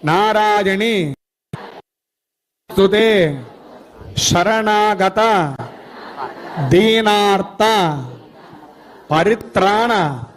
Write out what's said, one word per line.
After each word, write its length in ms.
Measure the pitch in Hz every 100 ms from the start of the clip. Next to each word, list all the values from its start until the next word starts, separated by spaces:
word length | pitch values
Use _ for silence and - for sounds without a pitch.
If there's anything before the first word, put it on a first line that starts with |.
नारायणी 880 | 151 170 214 214 214 208 196 190 226 214 156 131 _ _ _ - - - - _ _ _ _ _ _ _ _
स्तुते 400 | - 190 208 226 214 165 139 120 - - - - - - - -
शरणागत 960 | 175 180 220 214 208 208 202 190 190 226 208 156 135 - - - - - - 131 - - - 135
दीनार्त 920 | 170 220 220 220 208 202 196 190 - 214 220 175 147 127 123 - - - - - - - - -
परित्राण 840 | 151 180 220 - - 185 208 233 220 160 131 117